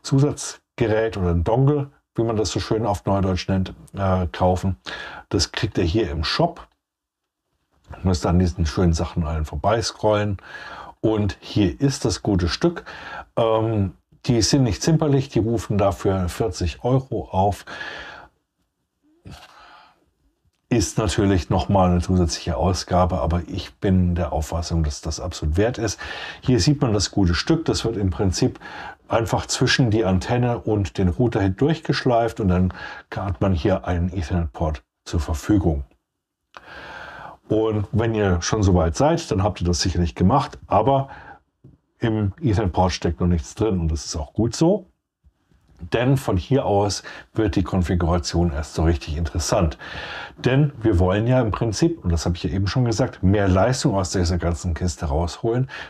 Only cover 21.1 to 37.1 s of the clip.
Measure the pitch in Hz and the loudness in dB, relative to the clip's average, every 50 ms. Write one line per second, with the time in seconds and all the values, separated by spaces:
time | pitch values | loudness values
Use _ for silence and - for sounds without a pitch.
21.1 | - - 104 98 101 95 - - 107 90 - - 101 98 92 90 90 87 87 - | 2 2 4 4 4 2 2 0 0 0 2 2 4 4 4 4 4 2 2 2
22.1 | 92 92 90 85 - - - - 82 - 85 90 95 - - - 92 90 90 87 | 2 2 2 2 0 -4 -6 -6 -4 0 0 0 0 -2 -2 -2 2 2 2 2
23.1 | 90 - - 85 82 87 87 - - - - - - - - 101 92 92 90 90 | 2 0 0 0 0 0 -2 -4 -8 -10 -10 -10 -12 -4 0 2 4 4 4 2
24.1 | 87 82 87 73 - 78 78 - 82 82 80 - 82 82 80 76 73 - - 80 | 2 0 -2 -2 -2 -4 -4 -4 -4 -6 -4 -2 0 0 0 0 -2 -4 -6 -8
25.1 | 80 - - 87 - - - 76 76 90 104 120 127 - 113 107 - - - - | -8 -6 -8 -8 -8 -4 -4 -2 2 2 2 2 0 -2 -2 -4 -4 -6 -10 -12
26.1 | - - - - - - - - 127 113 90 147 147 139 147 123 101 104 92 - | -12 -10 -12 -12 -14 -8 0 2 2 4 4 2 2 2 2 2 2 0 0 0
27.1 | - 101 98 85 87 82 - - 165 160 - - 110 - - 113 110 98 101 95 | 0 2 2 2 2 0 2 0 0 0 2 -2 -2 -2 -2 -4 -2 0 0 -2
28.1 | 90 - 107 95 87 - 127 127 - - - - - - - - - _ _ - | 0 0 0 0 0 2 0 0 -2 -4 -16 -18 -16 -16 -14 -16 -16 _ _ -2
29.1 | - - 113 95 - 95 - - - - 135 120 - - 139 117 101 110 113 95 | -2 0 0 0 -2 -2 -2 -2 -2 0 2 2 4 4 4 4 4 2 2 2
30.1 | 95 92 - - 120 123 123 123 120 110 - 113 107 104 101 - - - 98 90 | 2 0 0 0 0 0 2 0 0 -2 -2 0 0 0 0 -2 -2 0 0 0
31.1 | 85 - 127 117 - 110 98 98 95 - 135 151 165 - - - 147 - - 131 | 2 2 2 2 2 2 2 2 2 2 2 2 2 0 0 -2 -2 0 2 2
32.1 | 120 113 117 113 - - 113 92 90 90 92 92 - - - - - - - - | 2 4 2 2 0 0 0 2 4 4 2 0 -2 -4 -12 -14 -16 -16 -16 -12
33.1 | - - 95 101 85 - 107 98 95 85 - 107 95 92 - - 90 85 87 90 | -10 -6 -4 -4 -2 0 0 0 2 2 2 2 0 0 0 -2 -2 -2 -2 -2
34.1 | 92 95 82 - 90 87 82 78 - - 82 80 78 - _ _ _ _ - - | -2 -4 -6 -2 -2 -2 -2 -2 -4 -4 -4 -4 -4 -6 _ _ _ _ -12 -4
35.1 | - 85 76 - 80 76 - - 104 151 - 90 78 69 67 - _ _ _ _ | -4 -4 -2 -2 -4 -6 0 2 2 2 4 2 0 -2 -4 -8 _ _ _ _
36.1 | _ _ _ _ _ _ _ _ - - - - - - - - - - - - | _ _ _ _ _ _ _ _ -20 -20 -20 -20 -20 -18 -18 -16 -16 -16 -16 -16